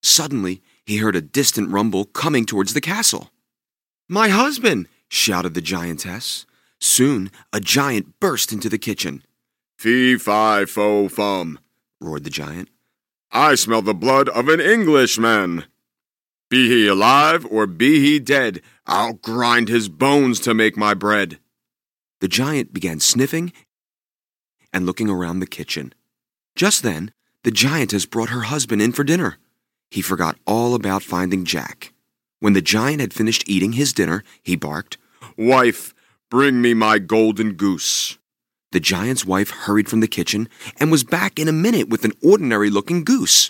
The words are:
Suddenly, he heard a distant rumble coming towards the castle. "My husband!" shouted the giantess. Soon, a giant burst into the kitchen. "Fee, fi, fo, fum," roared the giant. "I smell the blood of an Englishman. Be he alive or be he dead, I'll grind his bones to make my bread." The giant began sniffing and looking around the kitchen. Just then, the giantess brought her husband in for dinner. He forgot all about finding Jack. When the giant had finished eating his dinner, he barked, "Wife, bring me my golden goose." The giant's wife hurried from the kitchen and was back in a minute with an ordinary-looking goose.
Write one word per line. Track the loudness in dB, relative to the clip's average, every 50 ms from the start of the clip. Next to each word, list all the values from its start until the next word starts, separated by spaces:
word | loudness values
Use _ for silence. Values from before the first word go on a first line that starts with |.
Suddenly, | 2 2 2 2 2 -2 -4 -4 -4 -4 -6 -8 _ _ _ _ _ -6
he | -4 -2
heard | 0 0 0
a | 0 -4 -2 _ 0
distant | 0 0 0 0 -4 -2
rumble | 0 0 0 0 0 -2 -4
coming | -4 _ -6 -4 0 0 0 0 0
towards | -2 -2 -2 -2 -2
the | -4 -4 -4 -6
castle. | -2 -2 -2 -2 -2 -8 -14 _ _ _ _ _ _ _ _ _ _ _ _ _ _ _ _
"My | 0 0 2 2
husband!" | 4 2 2 0 0 -2 -2 0 0 0 -4 _ _ _ _ _
shouted | -4 -2 0 0 0 -2 -2 -4 -6
the | -6
giantess. | -6 -6 -6 -6 -6 -8 -8 -8 -10 -10 -10 -10 -10 -10 -10 -10 -12 _ _ _ _ _ _ _
Soon, | -2 0 2 2 2 2 2 -2 -4 -8 _ -18 -20 _ -8
a | -8
giant | -4 0 0 0 0 0 -2 -4 -4 -6 _ _
burst | -2 -2 0 -2 -4 -4
into | -6 -8 -6 -4
the | -6 -4
kitchen. | -4 -6 -6 -6 -6 -8 -8 -12 _ _ _ _ _ _ _ _ _ _ _ _
"Fee, | 0 2 2 4 4 2 2 0
fi, | 0 -2 0 2 2 2 2 2 0
fo, | -2 -2 -2 0 2 2 2 0 0
fum," | 0 -2 -2 -2 -2 -2 -4 -6 -10 -14 _ _ _ _ _ _ _ _
roared | -12 -10 -10 -10 -10
the | -10
giant. | -10 -10 -10 -10 -12 -14 -14 _ _ _ _ _ _ _ _ _ _ _ _ _
"I | -2 2 4 4 4
smell | 2 2 0 -2 -2 0
the | -2 -4
blood | -2 0 2 2 2 2 2
of | 0 -2 2 2
an | 2 2
Englishman. | 4 2 2 4 4 4 4 4 4 4 2 0 2 2 2 2 0 -2 -4 -6 -8 _ _ _ _ _ _ _ _ _ _ _ _ _ _ _ _ _
Be | 2 2 4 4
he | 4 4 4 4
alive | 4 4 4 4 4 4 4 4 2 0 -2
or | -2 -2 -2 -2 -2
be | -2 0 2 4 4 4
he | 4 4 2 2
dead, | 0 0 0 0 0 -2 -4 -8 _ _ _ _ _ -4
I'll | -2 -2 -2 -4 -6
grind | -10 -10 -8 -4 -2 2 2 2 2 2 2
his | 0 0 -2 -2
bones | -4 0 2 4 4 4 4 2 0 -2
to | 0 0 2
make | 2 2 2 2 0 0
my | 0 0
bread." | 0 0 0 0 0 0 -2 -6 -16 _ _ _ _ _ _ _ _ _ _ _ _ _ _ _ _
The | -6 -4
giant | -2 -2 -2 0 -2 -2 -4 -4 -8
began | -6 -6 -6 -4 -2
sniffing | -2 0 2 0 0 0 -2 -4 -6 -6 -10 _ _ _ _ _ _ _ _ _ _ _ _ _ _ _ _ _ _ _ _ _ _ _ _
and | -2 -2 -2
looking | -2 -2 -2 -2
around | -2 -2 -4 -6 -6 -6
the | -8 -8 -10 -14
kitchen. | -10 -10 -8 -10 -10 -12 _ _ _ _ _ _ _ _ _ _ _ _ _
Just | -2 0 0 0 0
then, | -2 -2 -4 -4 -8 -10 _ _ _ _ _ _ _
the | -2
giantess | 0 2 0 0 2 0 -2 0 -2 -2 -4 -2
brought | -4 -4 -4 -2
her | -4 -6 -6 -4 -4
husband | -4 -4 -2 0 0
in | 2 0 0
for | 0 0
dinner. | 0 0 0 0 -4 -6 _ _ _ _ _ _ _ _ _ _ _
He | -8 -6
forgot | -4 -4 -2 0 0 -2 -2 _ _
all | -2 0 0 2 0 0
about | -2 -2 -2 -4 -4 -4
finding | -4 -4 -2 -2 0 -2 -2 -2
Jack. | -4 -4 -6 -6 -8 -12 _ -20 -20 _ _ _ _ _ _ _ _ _ _
When | 2 4 4
the | 4 4 2 0
giant | 0 0 0 0 -2
had | -4 -6 -2
finished | -2 0 0 0 -2 -2
eating | 0 0 0 0 0 0
his | 0 -2 -2 0
dinner, | 0 0 0 0 -4 -4 _ -20 _
he | _ -4 -4
barked, | -2 -2 -6 -6 -8 -8 _ -16 -18 _ _ _ _ -20 -20 _ -2
"Wife, | 2 4 4 6 4 4 2 0 -8 -16 _ _ _ _ _ _ _ _
bring | 2 4 4 4 4 4 2
me | 2 2
my | 4 4 4 2 2
golden | 2 0 2 4 4 4 2 0 -2 -4 -2
goose." | 0 0 0 0 0 -2 -4 -4 -4 -4 -6 -8 _ _ _ _ _ _ _ _ _ _ _ -4
The | -2
giant's | 0 0 -2 -2 -2 -2 -2 -4 -2
wife | -2 0 0 0 -2
hurried | -6 -12 -4 0 0 0 0 2
from | 0 0
the | 0 0
kitchen | 0 -4 -4 -4 -2 -4 -4 -6 _ -18 -18 -18 -4
and | -2 0 2
was | 2 2 2
back | 0 -2 -2 -2 -4 _ -2
in | -2 0
a | 0
minute | 2 2 2 2 2 0 0
with | -2 -2 -2
an | -2 -4 _
ordinary-looking | 4 4 4 6 4 0 0 2 2 2 0 0 -2 -2 -2 -2 2
goose. | 2 0 0 2 2 4 4 2